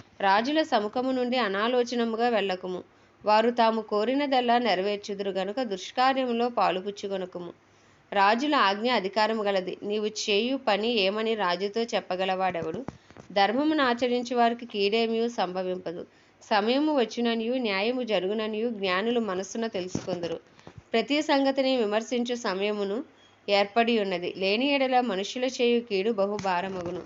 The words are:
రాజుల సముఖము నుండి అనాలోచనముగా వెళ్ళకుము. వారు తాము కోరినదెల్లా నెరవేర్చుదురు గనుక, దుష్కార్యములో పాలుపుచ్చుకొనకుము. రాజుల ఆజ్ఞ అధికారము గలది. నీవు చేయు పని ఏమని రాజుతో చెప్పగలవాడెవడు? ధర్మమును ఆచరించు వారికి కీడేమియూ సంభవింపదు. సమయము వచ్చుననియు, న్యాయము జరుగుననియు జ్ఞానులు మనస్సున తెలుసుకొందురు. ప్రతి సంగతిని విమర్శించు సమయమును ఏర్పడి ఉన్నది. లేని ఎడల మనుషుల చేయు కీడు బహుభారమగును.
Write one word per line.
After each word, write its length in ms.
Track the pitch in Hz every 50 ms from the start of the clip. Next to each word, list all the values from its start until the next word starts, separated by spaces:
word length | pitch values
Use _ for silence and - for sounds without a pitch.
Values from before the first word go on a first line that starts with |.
| - _ _ -
రాజుల 400 | 196 196 190 214 233 269 302 320
సముఖము 500 | 311 302 262 220 208 208 - 254 247 262
నుండి 260 | 262 254 247 247 254 254
అనాలోచనముగా 920 | 226 196 190 196 214 240 254 247 240 240 254 240 233 233 220 214 240 247
వెళ్ళకుము. 540 | 240 202 196 196 185 185 190 185 180 170 - - _ _ _ _ _ _ -
వారు 240 | 196 214 220 220 240
తాము 320 | 240 240 226 226 220 226
కోరినదెల్లా 760 | 214 220 214 208 214 233 262 277 294 277 269 254 247 233 233 247
నెరవేర్చుదురు 760 | 247 214 185 180 190 208 208 202 208 - 202 190 202 202
గనుక, 300 | 185 190 185 190 208 262
దుష్కార్యములో 880 | 262 214 196 185 - - - - 254 269 269 269 262 247 233 233 233 247
పాలుపుచ్చుకొనకుము. 1040 | 240 220 190 175 175 185 190 202 202 - - 196 196 185 185 180 - 175 175 170 - _ _ _ _ _ _ _ _ _ _ _ 196
రాజుల 420 | 202 196 202 226 240 285 294 302
ఆజ్ఞ 360 | 262 214 196 202 208 220 240
అధికారము 520 | 247 214 185 190 - 226 214 214 226 226 202
గలది. 340 | 202 202 190 185 180 - - -
నీవు 220 | 202 208 214 208
చేయు 520 | 214 214 - - 220 202 202 226 247 269 262
పని 320 | 269 226 202 196 214 233
ఏమని 440 | 247 214 190 190 202 214 220 220 226
రాజుతో 480 | 214 196 175 175 180 196 202 202 226 233
చెప్పగలవాడెవడు? 1000 | 233 226 190 - - 185 185 190 190 190 185 190 185 180 170 165 160 165 208 277 - - - _ - - - - -
ధర్మమును 520 | 180 196 196 196 214 262 302 311 311 302 269
ఆచరించు 520 | 247 240 240 254 247 240 247 247 240 254
వారికి 300 | 240 240 233 240 240 247
కీడేమియూ 640 | 233 - 208 196 202 214 226 226 226 226 226 233 240
సంభవింపదు. 760 | 233 226 190 180 180 185 185 185 180 185 180 170 165 180 - - _ _ _ _ _ _ - -
సమయము 500 | 226 202 202 226 254 277 302 311 302 277
వచ్చుననియు, 540 | 233 226 - 233 240 233 233 233 220 233 254
న్యాయము 500 | 262 247 214 196 190 202 233 254 254 247
జరుగుననియు 680 | 214 214 180 180 185 214 226 214 214 220 214 226 247
జ్ఞానులు 500 | 226 202 196 190 185 185 214 233 240 240
మనస్సున 480 | 226 202 185 185 196 - - 226 226 226
తెలుసుకొందురు. 720 | - 190 180 180 - - - 196 180 180 170 165 - - - _ _ - - - - - - _ -
ప్రతి 280 | 226 226 226 285 302
సంగతిని 560 | 302 311 294 277 277 269 269 269 262 262 262 254
విమర్శించు 580 | 220 208 208 220 226 - 254 240 240 240 247
సమయమును 680 | 240 240 208 185 190 196 208 208 208 202 196 196 247 320 - - _ - _ _ _ _ -
ఏర్పడి 500 | 202 196 202 202 - 233 233 226 240 214
ఉన్నది. 340 | 202 196 180 175 175 - - 175
లేని 360 | 190 190 202 226 262 285 285
ఎడల 260 | 269 262 254 262 247
మనుషుల 460 | 247 233 190 185 202 - - 254 247
చేయు 340 | 269 254 - 247 240 240 233
కీడు 320 | 233 - 208 190 190 226
బహుభారమగును. 880 | 233 196 196 202 208 208 190 190 180 175 185 190 190 185 175 175 180 175 -